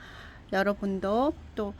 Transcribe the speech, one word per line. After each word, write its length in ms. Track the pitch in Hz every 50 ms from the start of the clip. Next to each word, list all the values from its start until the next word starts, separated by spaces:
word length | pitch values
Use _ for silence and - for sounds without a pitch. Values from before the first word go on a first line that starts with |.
| - - - - - - - - - - -
여러분도 800 | 190 196 202 202 - 208 196 196 190 196 196 214 233 269 302 349 - - - -
또, 180 | - 208 202 196